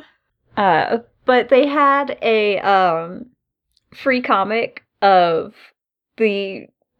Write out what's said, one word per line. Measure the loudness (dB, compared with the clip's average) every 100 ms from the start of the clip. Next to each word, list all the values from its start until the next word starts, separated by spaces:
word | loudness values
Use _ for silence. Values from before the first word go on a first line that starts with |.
| -20 _ _ _ _ -2
Uh, | 2 2 0 -4 -8 _
but | 0 0 2
they | 2 2
had | 2 0 0 -2 -4
a, | -2 0 0 -2
um, | 0 2 2 -2 -6 -14 -18 _ _ _ _ _ _
free | -8 -2 -2
comic | 0 -2 -2 -4 -6 -10 -20 _
of | 4 4 4 0 -6 -12 -20 _ _ _ _ -4
the | -2 -2 -8 -12 -18 _ _